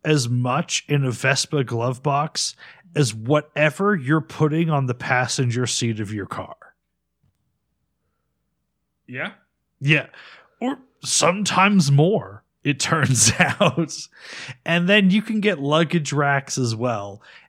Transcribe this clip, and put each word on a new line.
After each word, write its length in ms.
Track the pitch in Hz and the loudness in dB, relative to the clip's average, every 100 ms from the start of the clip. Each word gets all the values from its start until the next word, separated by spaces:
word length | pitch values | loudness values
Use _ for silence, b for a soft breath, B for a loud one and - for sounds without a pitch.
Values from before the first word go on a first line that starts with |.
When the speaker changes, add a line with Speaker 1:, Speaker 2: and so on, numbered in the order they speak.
Speaker 1:
as 240 | 156 151 120 | 0 2 2
much 560 | 123 123 135 175 - - | 0 0 -2 -2 -4 -2
in 160 | 143 | 0
a 60 | 135 | 0
Vespa 540 | 110 131 139 - 151 | 0 0 0 0 -2
glove 380 | 135 117 120 127 | -2 -2 -4 -2
box 500 | 147 139 156 - - - B B - | -2 -2 -2 -6 -8 -8 B B -8
as 180 | 147 127 | -2 -2
whatever 840 | 110 113 151 151 151 151 147 202 202 | -2 0 0 0 0 0 2 0 0
you're 240 | 127 156 | 0 0
putting 500 | - - 156 156 170 | -2 -2 0 2 0
on 160 | 147 127 | 0 0
the 80 | |
passenger 720 | 123 - 127 127 - 123 117 120 | -4 -2 -2 -2 -2 -2 0 -2
seat 320 | - 117 110 | -2 -2 -4
of 140 | 101 | -6
your 140 | 107 92 | -8 -8
car. 300 | - 95 - - _ _ _ _ _ _ _ _ _ _ _ _ _ _ _ _ _ _ _ _ _ _ _ - | -10 -12 -16 -20 _ _ _ _ _ _ _ _ _ _ _ _ _ _ _ _ _ _ _ _ _ _ _ -14
Speaker 2:
Yeah? 260 | 131 180 - _ _ _ - | -10 -10 -12 _ _ _ -6
Speaker 1:
Yeah. 260 | 139 151 - B B B B - | 0 0 0 B B B B -8
Or 180 | 247 - _ _ | -8 -8 _ _
sometimes 880 | - - 151 190 202 - 196 202 139 | -4 0 0 0 -2 2 4 4 4
more, 540 | 139 165 208 - 101 _ _ | 4 4 2 -4 -16 _ _
it 160 | 143 135 | -4 -2
turns 540 | - 165 120 120 - | 0 0 2 2 2
<laughs> 40 | - | 2
out. 540 | 165 - 190 - 160 - - B B B B B | 0 2 0 2 -4 -6 -16 B B B B B
And 240 | - 170 175 | -2 0 4
then 220 | 208 190 | 4 6
you 120 | 208 | 4
can 180 | 214 214 | 0 -2
get 180 | 208 160 | 0 0
luggage 540 | 139 156 165 175 143 | 0 2 2 0 -2
racks 460 | 139 143 139 139 - | -2 0 0 -2 -2
as 160 | 120 | -2
well. 480 | 110 123 107 101 101 B B | -2 -4 -4 -8 -14 B B